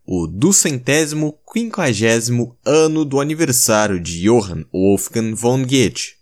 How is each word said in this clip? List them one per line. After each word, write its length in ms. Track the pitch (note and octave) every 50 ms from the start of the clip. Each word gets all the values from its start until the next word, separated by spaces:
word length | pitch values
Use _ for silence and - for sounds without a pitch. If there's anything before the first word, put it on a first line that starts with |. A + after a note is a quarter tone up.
| _
o 220 | - - F2 E2
duzentésimo 1120 | D#2 E2+ F#2+ B2 F3+ G3 - - F#3 C#3+ B2 B2 C3 C#3 D3+ D#3+ D3 D3+ D#3 D#3 D3+ D3 _ _ -
quinquagésimo 1080 | - A3+ A#3 A3+ A3 - F3 C#3 A2+ G2 A2 A2+ A2+ A#2 A2 A#2 A#2+ A#2+ A#2+ A#2+ - _ -
ano 440 | - C#3+ D#3 D#3+ D#3 D#3 D#3 D#3
do 120 | C#3+ C3+ C3+
aniversário 800 | C#3 D3 D#3 D#3 E3 C#3+ B2 - - - A2 G#2+ G#2+ G#2 G2 F2+
de 220 | E2+ E2 E2+ E2+ F2
Johann 420 | G#2 A#2+ A#2+ G#2 G2 E2+ D#2+ D#2 -
Wolfgang 640 | - F2+ F#2+ G2 G2+ F#2+ - - - A#2 A2+ A2 G#2+
von 300 | G2+ A2 A#2+ B2+ C3+ C3
Goethe. 520 | B2 C3+ C3+ A#2+ F#2 - - - - - _